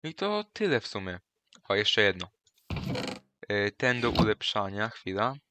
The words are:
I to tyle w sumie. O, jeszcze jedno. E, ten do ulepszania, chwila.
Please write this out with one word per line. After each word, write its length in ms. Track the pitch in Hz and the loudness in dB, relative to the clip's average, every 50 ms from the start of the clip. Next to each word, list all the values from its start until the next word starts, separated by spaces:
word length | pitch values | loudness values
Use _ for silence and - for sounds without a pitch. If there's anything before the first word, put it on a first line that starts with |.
I 120 | - 156 160 | -10 -10 -8
to 300 | - 190 202 208 208 208 _ | -4 -4 -2 -2 -2 -4 _
tyle 280 | _ - 214 190 143 117 | _ -2 0 2 2 2
w 60 | - | 0
sumie. 320 | - - 101 95 92 90 90 _ _ _ _ _ _ - - _ - | -2 -10 -8 -6 -6 -8 -10 _ _ _ _ _ _ -20 -20 _ 0
O, 60 | 98 | 2
jeszcze 280 | 101 107 - - - | 2 2 2 4 4
jedno. 280 | 104 101 92 90 90 - _ _ _ _ _ _ _ _ - - - 135 135 - - - - - _ _ _ _ - - | 4 4 4 0 -6 -10 _ _ _ _ _ _ _ _ -8 -6 -4 -4 -4 -4 -4 -6 -8 -10 _ _ _ _ -6 -2
E, 220 | 104 104 101 104 | 0 0 0 0
ten 300 | - _ - 127 123 123 | 0 _ 0 0 2 2
do 100 | 123 120 | 2 2
ulepszania, 760 | 101 - 117 107 117 - - - - 107 101 95 98 101 107 113 | 4 4 4 4 2 0 0 -2 0 0 -2 -2 -2 -4 -4 -4
chwila. 460 | - - - 95 95 98 107 127 135 143 _ _ | -6 -10 -8 -6 -2 0 0 0 -2 -6 _ _